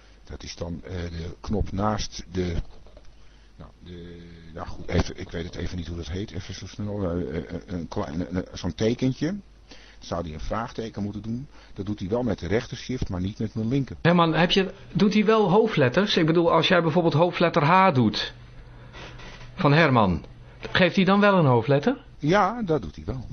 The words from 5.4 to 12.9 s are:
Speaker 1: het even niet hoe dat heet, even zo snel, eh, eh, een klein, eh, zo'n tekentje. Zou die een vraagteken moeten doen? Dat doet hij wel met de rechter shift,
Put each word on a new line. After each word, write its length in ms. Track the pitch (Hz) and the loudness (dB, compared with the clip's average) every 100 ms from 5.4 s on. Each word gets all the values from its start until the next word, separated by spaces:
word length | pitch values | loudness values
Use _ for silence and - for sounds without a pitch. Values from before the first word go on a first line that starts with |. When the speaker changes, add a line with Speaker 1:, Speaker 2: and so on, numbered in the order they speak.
Speaker 1:
het 100 | 87 | -8
even 220 | - 87 90 | -8 -8 -8
niet 100 | 80 | -8
hoe 100 | 85 | -8
dat 120 | 82 | -8
heet, 220 | 90 107 | -8 -8
even 240 | 92 - | -10 -12
zo 120 | 95 98 | -12 -14
snel, 360 | - 104 104 | -10 -8 -4
eh, 340 | 92 87 69 80 | -4 -2 -4 -6
eh, 80 | - 87 - | -8 -10 -8
een 220 | 90 80 | -8 -8
klein, 400 | - 80 80 - | -8 -6 -6 -4
eh, 140 | 90 - | -4 -6
zo'n 220 | 92 90 | -8 -8
tekentje. 600 | - 110 120 131 131 151 202 - - - - - - | -2 -2 0 0 0 -4 -4 -10 -20 -20 -20 -20 -20
Zou 240 | - 92 | -8 -6
die 100 | 85 | -6
een 80 | 76 | -8
vraagteken 600 | - 101 120 - 110 - | -6 -4 -4 -8 -8 -6
moeten 200 | 101 104 | -6 -6
doen? 240 | 107 117 143 - - | -8 -8 -10 -18 -16
Dat 120 | - 98 | -10 -6
doet 120 | 104 | -6
hij 100 | 90 | -2
wel 140 | 117 | -2
met 160 | 120 92 | 0 -2
de 80 | 82 | 0
rechter 300 | 107 - 117 | -2 -2 -8
shift, 320 | - | -8